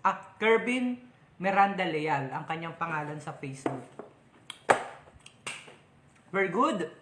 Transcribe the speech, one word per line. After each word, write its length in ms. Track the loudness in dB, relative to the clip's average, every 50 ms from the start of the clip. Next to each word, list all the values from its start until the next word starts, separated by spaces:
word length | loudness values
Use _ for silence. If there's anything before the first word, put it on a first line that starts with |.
| 2
Ah, 160 | 0 0 0 -8 -18 -6
Kervin 640 | 2 4 6 6 6 4 2 0 0 0 0 -2 -4 -10 -20 -20 -20 -20 _ -10 _
Miranda 420 | 0 2 6 6 6 4 4 0
Leal, 460 | -2 0 0 0 0 2 2 0 0 -2
ang 160 | -6 -8 -6
kanyang 320 | -6 -6 -6 -6 -8 -6
pangalan 400 | -6 -4 -4 -2 -4 -4 -6 -8
sa 160 | -8 -10 -10
Facebook. 480 | -10 -8 -10 -10 -10 -4 -4 -4 -4 -4 -10 -14 -18 -18 -18 -18 -20 -20 _ _ _ -20 -20 _ -20 -14 2 2 2 2 2 -10 -12 -16 -20 -20 -20 -20 -20 -20 -20 _ -12 -12 -12 -12 -16 -20 -20 -20 -20 _ _ -20 _ -20 _ -20 _ -4
Very 240 | 0 0 0 2
good. 400 | 2 2 2 2 2 -2 -4 -6 -8 -18